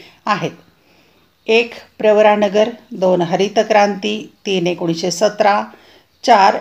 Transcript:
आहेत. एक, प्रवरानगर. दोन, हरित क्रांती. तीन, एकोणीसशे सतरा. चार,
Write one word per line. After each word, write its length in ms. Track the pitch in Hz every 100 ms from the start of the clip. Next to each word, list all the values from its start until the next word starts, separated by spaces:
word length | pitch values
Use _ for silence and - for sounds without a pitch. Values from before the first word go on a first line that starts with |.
| - _ 220
आहेत. 260 | 196 151 - _ _ _ _ _ _ _ _ -
एक, 260 | 226 233 - - -
प्रवरानगर. 720 | 214 208 214 208 208 208 226 233 _
दोन, 300 | 208 185 180
हरित 380 | 170 185 196 208
क्रांती. 760 | 220 208 202 190 208 214 - _ 208
तीन, 220 | 190 175
एकोणीसशे 440 | 175 170 165 185
सतरा. 520 | - 208 - 208 208 220 - _ _ _ _
चार, 340 | - 214 196 -